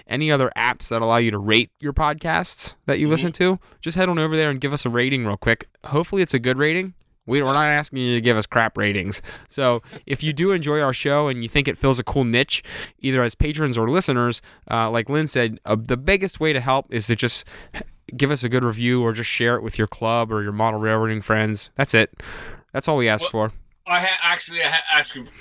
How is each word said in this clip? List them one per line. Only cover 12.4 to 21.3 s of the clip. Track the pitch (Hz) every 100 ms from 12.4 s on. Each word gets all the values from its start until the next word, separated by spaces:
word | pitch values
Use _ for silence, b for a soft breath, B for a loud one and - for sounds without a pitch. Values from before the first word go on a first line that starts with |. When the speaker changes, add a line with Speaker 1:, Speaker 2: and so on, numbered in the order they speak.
| 143 - B B B -
Speaker 1:
either | 135 131
as | 120 -
patrons | 151 151 151 113
or | 113
listeners, | 170 - 127 120 113 B B -
uh, | 113 113
like | 117 113
Lynn | 147 156
said, | 131 117 110 -
uh, | 110
the | 117 127
biggest | 147 196 190 -
way | 160
to | 139
help | 123 135 -
is | 120 107
to | 113
just | 120 - B B B B B - - 123
give | 139
us | 147
a | 120
good | 123
review | 120 107 120 123
or | 117
just | 110 117
share | - 120 120
it |
with | 110 -
your | 107
club | - 113 117 113
or | 107
your | 104
model | 104 113 107
railroading | 110 110 110 110
friends. | -